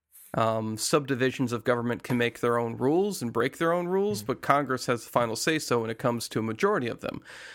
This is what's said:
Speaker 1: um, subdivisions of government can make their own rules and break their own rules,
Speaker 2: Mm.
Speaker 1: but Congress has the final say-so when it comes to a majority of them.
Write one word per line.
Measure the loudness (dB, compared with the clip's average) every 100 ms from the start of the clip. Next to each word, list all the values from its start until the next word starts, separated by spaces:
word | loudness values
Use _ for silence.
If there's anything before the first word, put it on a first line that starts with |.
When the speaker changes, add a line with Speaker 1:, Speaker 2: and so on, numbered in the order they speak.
| _ -20 -6
Speaker 1:
um, | 2 2 2 -2 -2
subdivisions | 2 0 2 0 0 2 -2
of | 0
government | 0 0 0 -4
can | -2 0
make | 0 2
their | 2 2
own | 0 0
rules | 2 2 2 -2
and | -4
break | 0 0 0
their | 0
own | 0 0
rules, | 0 0 -2
Speaker 2:
Mm. | -4
Speaker 1:
but | -4
Congress | 2 2 2 -2 -2
has | -2
the | 0
final | 0 0 0
say-so | 0 0 2 0
when | 0
it | -2
comes | -2 -2 -2
to | -2
a |
majority | -2 0 0 2 -2
of | -6
them. | -8 -10 -14 -18 -18